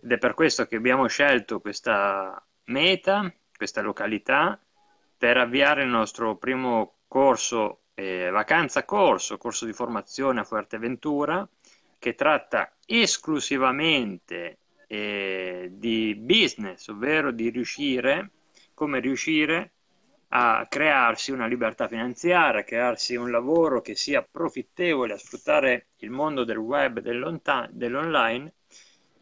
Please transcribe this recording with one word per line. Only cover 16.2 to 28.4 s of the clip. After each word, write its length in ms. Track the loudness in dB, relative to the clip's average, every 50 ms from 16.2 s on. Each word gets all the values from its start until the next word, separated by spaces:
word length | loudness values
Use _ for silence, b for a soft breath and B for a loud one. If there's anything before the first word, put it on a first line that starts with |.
| 0 2 4 4 4 2 0 -6 -8 -10 -10 -12 -14 -14
ovvero 420 | -10 -6 -2 0 0 0 0 -2
di 180 | -2 -2 -4 -4
riuscire, 840 | -2 -4 -6 -6 -6 -4 -2 -2 -2 0 0 0 0 0 -4 -10 -16 _ _ b b b b b _
come 260 | -6 -4 -2 -2 -2
riuscire 720 | -2 -2 -2 -2 -2 0 0 2 2 2 0 -2 -4 -8 _ _ _ _ _ _ _ _ _ _ _ _ 0
a 320 | 2 4 4 4 2 0 -4
crearsi 640 | -2 0 2 4 4 4 4 4 2 0 -4 -4
una 140 | -4 -4 -2
libertà 420 | -2 0 0 -2 -2 -2 -4 -4
finanziaria, 720 | -4 -4 -4 -4 -6 -6 -2 0 2 4 4 4 4 2 0
a 60 | -2
crearsi 500 | -2 -2 0 0 0 0 -2 -4 -4 -4
un 160 | -4 -4 -2
lavoro 480 | -2 0 0 2 4 4 4 4 2 -2
che 160 | -2 -4 -6
sia 260 | -6 -4 0 0 -2
profittevole, 920 | -2 -4 _ -6 -6 -6 -6 -8 -12 -12 _ -2 -2 0 0 0 0 -2 -4
a 40 |
sfruttare 720 | -8 -10 -16 -16 -8 -2 2 2 4 4 2 0 0 -4 _ _ _
il 100 | -14 -10
mondo 340 | -4 -2 -2 -2 -2 -2 -2
del 140 | -2 -4
web, 420 | -4 -4 -2 0 0 0 0 -2 -6
dell'onta-, 680 | -6 -6 -6 -4 -6 -6 -8 -6 -2 -2 -2 -2 -4 -6
dell'online 840 | -8 -8 -6 -6 -4 -4 -4 0 0 2 2 0 0 -4